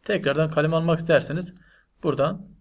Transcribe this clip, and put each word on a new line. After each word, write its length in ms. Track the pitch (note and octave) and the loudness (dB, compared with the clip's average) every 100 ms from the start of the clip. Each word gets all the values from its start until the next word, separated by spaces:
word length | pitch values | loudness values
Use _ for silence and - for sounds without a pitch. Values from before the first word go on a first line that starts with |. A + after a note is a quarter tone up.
Tekrardan 460 | - G3+ C#3+ D3 D#3 | -2 -2 0 0 0
kalem 240 | D#3 D#3 | 0 2
almak 240 | E3 E3 E3 | 2 0 0
isterseniz 560 | E3 D3+ - D#3+ F3+ - _ _ _ _ | 4 2 2 -4 -6 -12 _ _ _ _
buradan 440 | - C3 C#3+ G3 - - | -4 0 -2 -2 -14 -20